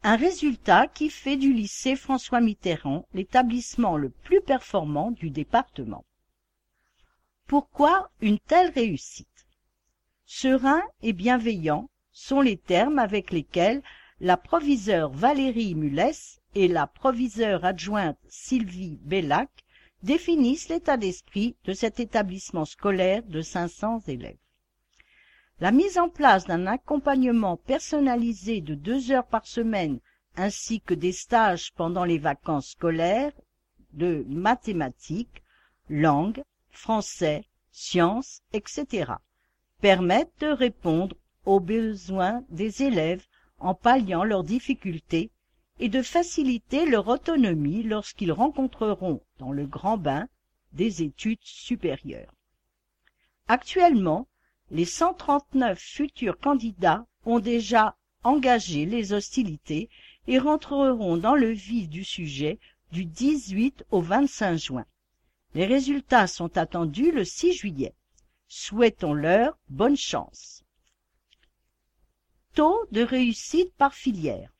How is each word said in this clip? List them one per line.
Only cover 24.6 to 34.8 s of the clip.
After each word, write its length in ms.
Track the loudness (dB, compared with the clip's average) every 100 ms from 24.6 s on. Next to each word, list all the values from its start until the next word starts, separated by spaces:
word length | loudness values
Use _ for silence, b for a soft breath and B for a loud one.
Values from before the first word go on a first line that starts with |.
| _ _ _ _ b b b b b _
La 120 | 2
mise 260 | 4 4 2
en 100 | 0
place 380 | 4 6 6 4
d'un 200 | -2 -2
accompagnement 880 | -4 -2 -2 0 2 2 2 0 -4
personnalisé 1040 | -4 -4 -2 0 2 2 -2 -4 -4 -6
de 140 | -4
deux 360 | -8 -4 -4 0
heures 160 | 0 0
par 200 | -4 -4
semaine 540 | -4 -2 0 -2 -4 _ _ _ -4
ainsi 440 | -4 -4 -6 -8
que 140 | -4
des 180 | -2 -2
stages 600 | -4 0 2 2 0 -6
pendant 300 | _ -4 -2
les 140 | 0 0
vacances 520 | -2 -4 -4 -4 -4
scolaires 600 | -4 -2 0 0 0 -2 -6 -20 _ _ _ _
de 320 | -4 -2 -2 -4
mathématiques, 1120 | -2 0 -2 -2 -4